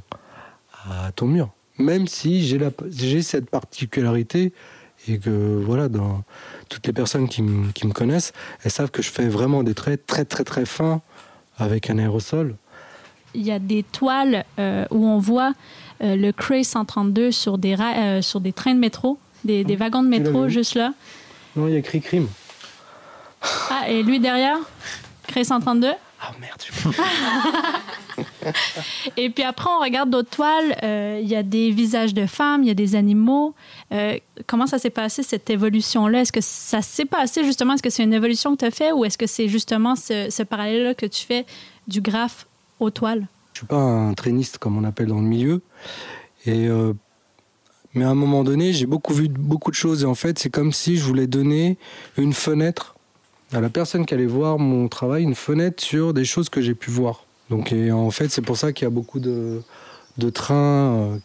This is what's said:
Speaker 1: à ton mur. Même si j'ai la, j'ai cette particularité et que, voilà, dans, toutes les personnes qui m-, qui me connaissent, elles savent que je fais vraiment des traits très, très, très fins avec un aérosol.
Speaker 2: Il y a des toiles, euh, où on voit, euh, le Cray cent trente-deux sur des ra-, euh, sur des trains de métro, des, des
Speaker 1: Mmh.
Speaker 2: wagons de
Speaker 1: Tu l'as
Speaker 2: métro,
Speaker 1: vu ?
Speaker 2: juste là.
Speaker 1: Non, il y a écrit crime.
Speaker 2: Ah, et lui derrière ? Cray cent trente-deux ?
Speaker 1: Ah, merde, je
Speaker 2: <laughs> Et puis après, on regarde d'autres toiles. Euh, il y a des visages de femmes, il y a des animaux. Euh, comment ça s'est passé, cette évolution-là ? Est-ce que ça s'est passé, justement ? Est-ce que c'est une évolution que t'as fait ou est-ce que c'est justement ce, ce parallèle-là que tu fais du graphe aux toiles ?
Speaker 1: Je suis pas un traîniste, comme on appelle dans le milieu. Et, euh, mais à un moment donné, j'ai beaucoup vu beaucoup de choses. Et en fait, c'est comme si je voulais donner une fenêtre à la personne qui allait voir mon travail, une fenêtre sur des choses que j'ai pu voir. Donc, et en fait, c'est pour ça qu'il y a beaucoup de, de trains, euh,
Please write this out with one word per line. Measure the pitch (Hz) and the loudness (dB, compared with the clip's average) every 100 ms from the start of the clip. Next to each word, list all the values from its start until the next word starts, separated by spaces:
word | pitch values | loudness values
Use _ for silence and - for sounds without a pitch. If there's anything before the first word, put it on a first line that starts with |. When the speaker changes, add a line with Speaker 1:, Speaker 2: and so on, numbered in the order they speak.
| - - - - - - _ - 95 | -10 -18 -20 -20 -20 -20 _ -18 -12
Speaker 1:
à | 92 92 | -8 -8
ton | - 123 | -4 0
mur. | 170 120 - _ - | 0 -2 -8 _ -2
Même | 139 185 185 | 0 2 -2
si | - 156 185 147 | -2 0 0 2
j'ai | 139 | 0
la, | 143 - - | -2 -4 -10
j'ai | 139 127 151 | -4 0 0
cette | 160 143 120 | 0 -2 -2
particularité | 127 - - 120 - 120 117 113 170 185 - - - - _ - | -6 -6 -8 -6 -2 0 0 0 0 0 -2 -18 -20 -20 _ -6
et | 107 | -4
que, | 104 104 104 104 101 | -2 0 0 0 0
voilà, | 123 143 | 0 0
dans, | 110 101 98 101 - - - - | 0 -2 -4 -8 -16 -20 -20 -16
toutes | - - | -8 -4
les | |
personnes | - 120 143 127 | -2 -2 0 -2
qui | 117 | 0
m-, | 107 101 101 | 0 2 0
qui | - 107 | -2 -4
me | |
connaissent, | 98 117 165 - - - - | 0 0 0 -2 -8 -18 -8
elles | 110 | -4
savent | - 143 | -2 -2
que | - | -2
je | - | -4
fais | - 120 | -2 0
vraiment | 104 131 143 | 2 2 2
des | 117 | 2
traits | 104 - 143 - | 0 -2 -4 -2
très, | - 143 | -2 -2
très, | - | -4
très | 139 - 123 | -4 -2 -2
fins | - 160 160 - - - - _ - | 0 0 0 -4 -20 -20 -20 _ -4
avec | 110 110 110 | -2 0 0
un | 107 | 0
aérosol. | 110 110 - 156 151 107 _ - - - - _ _ 233 | 2 0 -2 -2 -2 -6 _ -20 -20 -20 -20 _ _ -6
Speaker 2:
Il | |
y | 208 | -2
a | 202 | -2
des | 190 214 | 0 -2
toiles, | 208 - 262 269 269 214 - - | -2 -2 0 2 2 2 -2 -4
euh, | 196 196 - | -2 -2 0
où | 226 220 | 2 4
on | 214 | 4
voit, | 196 247 262 269 - - - - | 4 2 2 -2 -10 -20 -20 -4
euh, | 214 196 | 0 2
le | 202 | 2
Cray | 208 - 262 254 | 0 0 0 2
cent | 233 214 | -2 -2
trente-deux | - 202 202 240 | 0 0 2 2
sur | 226 - 196 | 2 0 0
des | 190 190 | 0 0
ra-, | 233 233 | 0 0
euh, | 208 190 | 0 0
sur | 185 202 | 0 -2
des | 185 | -4
trains | - 262 | -2 2
de | 254 | 4
métro, | 233 - 254 285 _ - 220 | 2 0 -2 -2 _ -6 0
des, | 208 | 0
des | 196 202 | 2 0
Speaker 1:
Mmh. | |
Speaker 2:
wagons | 226 247 | 0 2
de | 262 | 4
Speaker 1:
Tu | |
l'as | 233 | 4
Speaker 2:
métro, | 147 135 - | 4 2 2
Speaker 1:
vu ? | |
Speaker 2:
juste | 233 226 240 | 2 0 0
là. | 240 277 - - - - - 151 | 0 -4 -14 -20 -20 -20 -8 -2
Speaker 1:
Non, | 156 | 0
il | |
y | 156 | 0
a | |
écrit | - 156 | 0 -4
crime. | - 180 120 101 - - - - - - - - - - - - - | 0 0 0 -6 -18 -20 -20 -20 -20 -20 -20 -20 -20 -10 -6 -4 -4
Speaker 2:
Ah, | 262 - | -4 0
et | 226 | 2
lui | 220 262 | 2 2
derrière ? | 254 254 269 311 311 - - - - - - | 2 2 2 0 -4 -12 -14 -14 -16 -18 -6
Cray | 254 247 | -2 0
cent | 247 | 0
trente-deux ? | 254 233 254 349 - - | 2 2 2 0 -10 -16
Speaker 1:
Ah, | - - | -16 -14
merde, | - - | -16 -16
je | - | -12
Speaker 2:
<laughs> | - 160 - 370 330 262 262 311 311 330 339 - - - - 170 - 156 160 - - 156 - 277 254 | -4 -2 0 0 0 -2 0 0 0 -2 -4 -8 -16 -12 -12 -12 -8 -6 -4 -4 -6 -10 -10 -8 -4
Et | 247 | -4
puis | 240 | -2
après, | 262 254 359 | -4 -2 0
on | 339 | 2
regarde | 269 247 277 | 2 0 2
d'autres | 247 240 | 2 0
toiles. | - 302 320 311 - | 0 2 2 2 0
Euh, | 220 208 208 208 | -2 -2 -4 -4
il | 214 | -2
y | 220 | 0
a | |
des | 196 220 226 | 0 2 2
visages | 208 226 233 220 | 2 2 2 0
de | 202 196 | 0 0
femmes, | - 294 294 | 0 2 4
il | 254 | 4
y | |
a | 202 | 4
des | 202 208 | 2 4
animaux. | 202 208 226 277 302 302 - - - | 4 6 6 4 0 -4 -18 -20 -8
Euh, | 202 208 - - - - | -4 -2 -4 -10 -16 -2
comment | 233 269 | 0 0
ça | 262 | 0
s'est | 240 | -2
passé, | 233 214 - | -2 -4 -4
cette | 269 208 - | -4 -4 -2
évolution-là ? | 208 214 214 - 233 214 240 | 0 2 2 2 2 4 4
Est-ce | 247 | 2
que | 233 | 0
ça | - - - 214 | -2 -2 -2 0
s'est | 208 - 285 | 0 -2 0
passé, | 349 254 330 | 0 0 2
justement ? | 285 262 254 | 0 2 2
Est-ce | 277 | 2
que | 247 | 0
c'est | - | 2
une | 220 | 2
évolution | 220 233 233 294 285 | 4 2 0 0 0
que | |
t'as | 240 | 0
fait | - 311 | 0 2
ou | 311 214 | 2 0
est-ce | - | -2
que | 226 | -2
c'est | - 214 | 0 0
justement | 220 - 220 233 254 | 0 0 0 2 0
ce, | - 214 202 | -2 -4 -2
ce | - | -4
parallèle-là | 208 214 208 226 247 | -4 -4 -2 0 0
que | 254 208 | -2 -4
tu | - - | -6 -4
fais | 240 247 - - - - | -4 -4 -14 -20 -20 -6
du | 196 | -4
graphe | 208 220 233 - - _ _ - | 0 0 -2 -6 -20 _ _ -4
aux | 214 | -4
toiles ? | - 220 226 196 _ _ | -2 -2 -2 -6 _ _
Speaker 1:
Je | - | -16
suis | 113 | -2
pas | 147 | 0
un | 131 117 107 | 2 2 2
traîniste, | 95 123 120 127 - | 0 0 0 -2 -4
comme | 113 104 | -2 0
on | |
appelle | 107 104 110 | -2 -2 0
dans | 107 | 2
le | 110 | 2
milieu. | 117 135 175 - - - - - - - _ 113 | 2 2 0 -4 -18 -18 -16 -16 -18 -20 _ -2
Et, | 113 117 | 0 2
euh, | 113 110 104 - _ _ _ _ _ _ _ - | 2 0 -2 -8 _ _ _ _ _ _ _ -6
mais | 123 131 | 0 2
à | |
un | 139 | 2
moment | 143 139 | 4 2
donné, | 131 143 180 | 2 2 2
j'ai | 165 127 | 0 0
beaucoup | 151 - | -2 0
vu | 147 156 | 0 0
beaucoup | 135 147 156 - | 0 -2 -2 -2
de | - | -2
choses. | 160 156 | 0 2
Et | 135 | 0
en | 123 | 0
fait, | 165 165 | -2 -2
c'est | 139 | -2
comme | 151 151 | 0 0
si | 147 165 175 | 0 0 0
je | |
voulais | 139 131 127 | 2 2 2
donner | 135 139 151 175 185 - - - - | 2 2 2 2 0 -6 -20 -8 -2
une | 143 | 0
fenêtre | 139 - 151 160 170 - - _ _ _ _ _ | 0 0 2 2 -2 -10 -18 _ _ _ _ _
à | 123 | -2
la | 117 | 0
personne | 147 165 180 160 | 0 -2 0 0
qui | |
allait | 131 123 | 0 2
voir | 127 156 156 | 2 2 2
mon | 139 127 120 | 2 2 0
travail, | - 127 151 | -2 0 2
une | 165 123 | 0 0
fenêtre | - 151 175 170 | 0 2 0 -2
sur | - 151 165 | -2 0 2
des | 143 | 2
choses | 127 - 165 | 0 0 -2
que | 139 | 0
j'ai | 120 | 0
pu | 117 - | 0 -2
voir. | 120 120 117 _ _ - | 0 0 -2 _ _ -4
Donc, | 110 110 | -4 0
et | 113 113 | 0 2
en | 113 113 | 2 2
fait, | - 151 | 0 -2
c'est | - | -2
pour | 117 120 | -2 -2
ça | 151 | -2
qu'il | 139 123 | -2 -2
y | |
a | |
beaucoup | 120 117 135 | -2 -4 -4
de, | 123 120 117 113 117 - - - - - | -4 -2 -4 -6 -10 -20 -20 -20 -14 -4
de | 120 | -2
trains, | - - 143 143 143 139 117 | -2 0 2 4 4 2 2
euh, | 104 104 | 0 -4